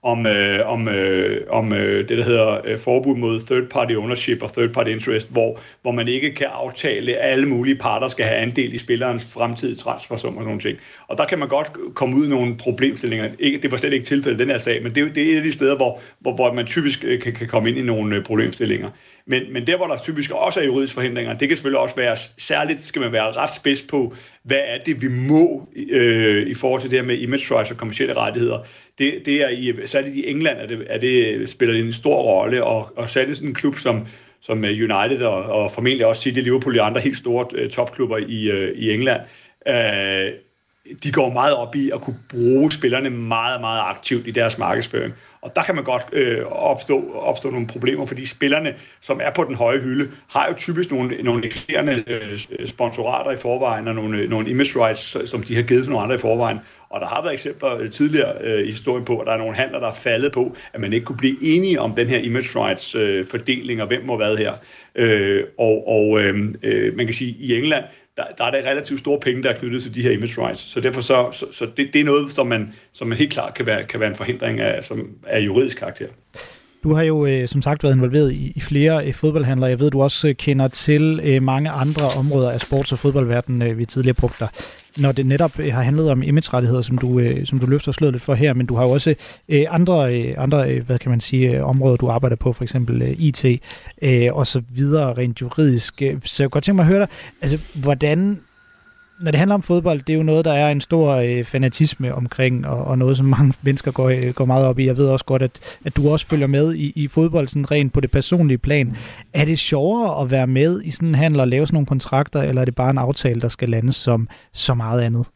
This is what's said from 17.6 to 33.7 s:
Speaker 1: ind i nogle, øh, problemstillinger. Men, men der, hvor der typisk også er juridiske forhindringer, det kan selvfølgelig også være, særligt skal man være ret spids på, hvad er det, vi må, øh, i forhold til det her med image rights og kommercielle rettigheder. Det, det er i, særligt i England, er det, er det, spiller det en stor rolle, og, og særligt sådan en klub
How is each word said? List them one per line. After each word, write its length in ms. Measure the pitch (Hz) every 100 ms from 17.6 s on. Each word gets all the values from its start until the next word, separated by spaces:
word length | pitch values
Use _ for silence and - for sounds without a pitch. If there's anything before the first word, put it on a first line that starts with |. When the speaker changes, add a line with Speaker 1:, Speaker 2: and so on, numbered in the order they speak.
| 110
Speaker 1:
ind 100 | 127
i 40 |
nogle, 340 | 123 110 107 101
øh, 80 |
problemstillinger. 680 | 98 107 113 - 117 104 - - _ _ -
Men, 140 | 131 131
men 140 | 131 123
der, 100 | 180
hvor 100 | 175
der 100 | 135
typisk 320 | - 156 139
også 300 | - - 185
er 40 |
juridiske 300 | 143 127 135
forhindringer, 440 | 127 127 120 117 -
det 100 | 139
kan 80 | 156
selvfølgelig 240 | 147 135
også 160 | 123 -
være, 200 | 123 113 - -
særligt 460 | - 147 151 151
skal 160 | - -
man 120 | 123
være 200 | 110 110
ret 220 | 110 151
spids 280 | - 143 139
på, 320 | - 143 120 - - _
hvad 180 | - 135 139
er 120 | 135 -
det, 160 | 143
vi 60 | 131
må, 600 | 123 131 156 170 143 - - 139
øh, 560 | 131 120 117 110 104 104
i 80 |
forhold 260 | 120 131 131
til 100 | 131
det 80 | 127
her 80 | 123
med 120 | 120
image 360 | 123 135 -
rights 160 | 117 110
og 60 | 117
kommercielle 400 | 113 107 - 120
rettigheder. 420 | 110 120 117 117 - - _ _
Det, 160 | 139 -
det 200 | - 143
er 40 | 139
i, 240 | 123 123 117
særligt 320 | 104 139 135 139
i 140 | 139
England, 280 | 139 156 135
er 60 | 107
det, 200 | 117 -
er 80 | 113
det, 500 | 127 127 113 110 110
spiller 260 | - 117
det 100 | 113
en 80 | 117
stor 300 | 117 151 147
rolle, 420 | 117 95 104 123
og, 280 | 117 113 104 -
og 140 | 117
særligt 260 | 139 135 147
sådan 120 | 147
en 60 |
klub 240 | 120 147